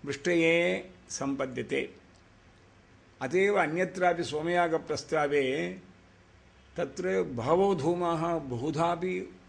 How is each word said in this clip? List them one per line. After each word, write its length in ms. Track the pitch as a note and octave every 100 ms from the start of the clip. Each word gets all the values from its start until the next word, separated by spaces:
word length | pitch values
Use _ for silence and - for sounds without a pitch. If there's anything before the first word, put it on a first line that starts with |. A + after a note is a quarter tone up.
| C#3
वृष्टये 840 | C3+ F3+ E3+ E3 E3+ F3 F#3+ - - -
सम्पद्यते। 840 | - C#3 C#3 C3 B2 A2 C3+ - - - - _ - - - - - - - _ -
अत 140 | C3+ F3
एव 200 | G3 G3+
अन्यत्रापि 680 | D#3 E3 F3 F#3 F3+ E3+
सोमयागप्रस्तावे 1500 | E3 D3+ E3 F3 E3+ D#3+ - D3 - D#3 D3 D3 C3 C#3+ F3 F#3+ - - - _ - - - - - -
तत्र 460 | D3 - F3+ F#3+
बहवो 520 | E3 A#2+ A#2+ F3 G3 F#3
धूमाः 640 | C#3 F3 F3 E3 E3+ E3
बहुधापि 960 | C#3+ A#2+ C#3+ D3 E3+ E3+ F#3 F#3 F#3+ -